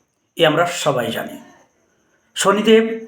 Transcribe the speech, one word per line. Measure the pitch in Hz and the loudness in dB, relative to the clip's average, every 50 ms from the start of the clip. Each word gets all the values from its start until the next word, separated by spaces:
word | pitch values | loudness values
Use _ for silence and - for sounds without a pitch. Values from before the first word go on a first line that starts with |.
| _ _ _ _ _ _ _ | _ _ _ _ _ _ _
এ | - 165 | 0 2
আমরা | 151 147 156 175 | 2 2 2 0
সবাই | - - - - 151 135 123 117 113 | -2 -4 -4 -2 -2 -2 -2 -2 -4
জানি। | 110 - - - - - - - - _ _ _ _ _ _ _ _ _ _ _ _ _ _ _ - | -4 -6 -8 -10 -12 -18 -20 -20 -20 _ _ _ _ _ _ _ _ _ _ _ _ _ _ _ -8
শনিদেব | - - 190 196 208 202 226 220 226 226 226 - - - | -2 0 2 2 2 4 4 4 4 2 0 -4 -10 -6